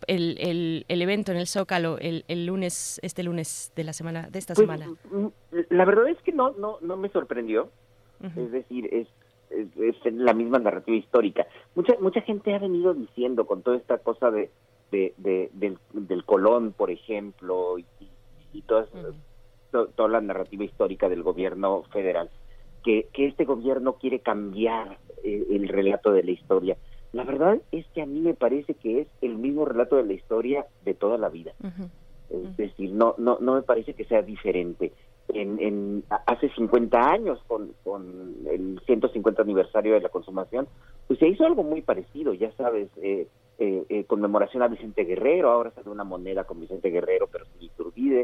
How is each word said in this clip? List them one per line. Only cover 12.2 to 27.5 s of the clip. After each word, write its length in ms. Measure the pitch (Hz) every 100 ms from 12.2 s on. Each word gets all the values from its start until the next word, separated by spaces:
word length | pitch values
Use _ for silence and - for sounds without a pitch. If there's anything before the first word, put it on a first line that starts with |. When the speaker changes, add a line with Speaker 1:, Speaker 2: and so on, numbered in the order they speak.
Speaker 2:
gente 320 | 220 208 214
ha 60 | 202
venido 340 | 196 175 185
diciendo 540 | 156 - - 123 120 -
con 160 | 95
toda 140 | 123 123
esta 200 | - 120
cosa 320 | - 113 123
de, 220 | 107 98 _ _ _ _
de, 240 | 101 92 -
de, 320 | 98 92 90
del, 260 | 95 101 90 _
del 320 | 107 95 90 -
Colón, 480 | 98 101 120 110
por 180 | - 98
ejemplo, 880 | 87 - 104 101 95 90 92 90 87
y, 60 | 87 _ - - - - -
y 100 | -
toda, 200 | - 110
Speaker 1:
Ujú. 320 | 110 92 90 76 - - - _ _
Speaker 2:
to-, 160 | 123 107
toda 220 | - 107
la 120 | 113
narrativa 420 | 104 92 92 98
histórica 460 | 101 - 98 92 95
del 140 | 87
gobierno 580 | 85 87 92 87 98 98 -
federal, 380 | 104 92 85 85 - - - - -
que, 240 | 117 110 -
que 140 | - 143
este 180 | - 139
gobierno 480 | 120 123 131 131
quiere 260 | 127 131 127
cambiar, 800 | - 104 101 95 117 113 98 - - -
eh, 240 | 101 104 -
el 180 | 101 95
relato 420 | 98 98 101 107
de 100 | 95
la 100 | 87
historia. 460 | 90 - 95 90 90 - - -
La 100 | 117
verdad 340 | 127 139 170